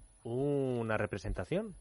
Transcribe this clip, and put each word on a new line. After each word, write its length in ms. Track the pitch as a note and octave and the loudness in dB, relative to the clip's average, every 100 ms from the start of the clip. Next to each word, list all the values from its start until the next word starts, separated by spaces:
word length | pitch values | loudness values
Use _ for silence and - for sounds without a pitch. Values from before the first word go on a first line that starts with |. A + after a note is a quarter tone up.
| - - | -20 -12
una 720 | A#2 B2 C#3+ C#3+ C3 A#2+ A2+ G#2+ | -4 0 2 2 2 2 2 2
representación, 800 | A2+ G#2 G2+ - F#2 F3 A3 - | 0 -2 -4 -4 0 -2 -2 -8